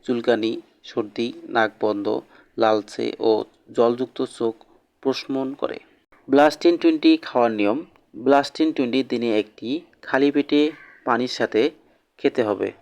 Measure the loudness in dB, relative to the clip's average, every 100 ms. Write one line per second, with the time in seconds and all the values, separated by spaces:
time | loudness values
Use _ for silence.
0 | -2 -2 0 0 0 -6 -12 _ -10 -8
1 | -8 -6 -6 -8 -6 -2 -2 -2 -4 -2
2 | -4 -6 -8 _ _ -2 2 2 -2 -8
3 | -8 -2 0 0 -2 _ _ 0 0 2
4 | -6 -6 -8 -4 -6 -6 _ _ _ _
5 | -4 -4 -6 -6 -6 -6 -8 -8 _ _
6 | _ _ 2 6 6 4 2 4 2 4
7 | 4 2 0 0 0 2 -2 -2 -8 _
8 | _ -6 2 2 2 -2 -2 -2 -2 -2
9 | -2 -4 0 0 -2 -8 -8 -8 -10 _
10 | -4 2 2 2 0 2 2 -2 -20 -12
11 | -4 -2 -2 -4 -2 0 0 -4 _ _
12 | _ _ -2 0 -2 -2 -4 -8